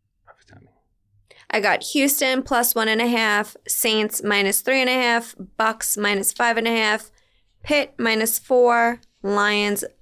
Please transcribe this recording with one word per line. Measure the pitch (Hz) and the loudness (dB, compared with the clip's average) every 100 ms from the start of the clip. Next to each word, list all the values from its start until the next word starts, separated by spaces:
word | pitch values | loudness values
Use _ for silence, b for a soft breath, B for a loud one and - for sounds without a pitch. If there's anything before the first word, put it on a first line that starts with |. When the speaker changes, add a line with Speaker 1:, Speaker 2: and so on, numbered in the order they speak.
| _ _ _ | _ _ _
Speaker 1:
Perfect | _ _ | _ _
timing. | - - _ _ _ _ _ _ b b | -20 -20 _ _ _ _ _ _ b b
Speaker 2:
I | 220 | -2
got | 202 165 | 0 0
Houston | - 294 277 - 262 262 | -2 0 0 2 0 -2
plus | 262 247 240 | 0 0 0
one | 233 220 | 0 0
and | 220 | 0
a | 240 | 0
half, | 240 220 208 208 - - | 0 2 0 -2 -8 -8
Saints | - 226 220 214 - | -4 0 0 0 -4
minus | 208 202 196 202 | -2 0 0 0
three | - 262 | 0 0
and | 254 | 2
a | |
half, | 254 240 233 233 - 190 - | 0 0 0 -2 -12 -12 -4
Bucks | 220 220 - - | -2 -2 -4 -2
minus | 202 202 196 | -2 -2 -2
five | - 240 226 | -2 0 0
and | 226 | 0
a | |
half, | 226 214 220 - _ _ _ _ _ | 0 0 -2 -6 _ _ _ _ _
Pitt | - 294 - - | -2 0 0 -4
minus | 233 220 220 - | -2 0 0 -4
four, | - 254 240 233 233 240 _ _ | 0 4 6 4 2 -2 _ _
Lions | 196 202 208 208 208 202 - - | -4 0 2 2 0 -2 -6 -10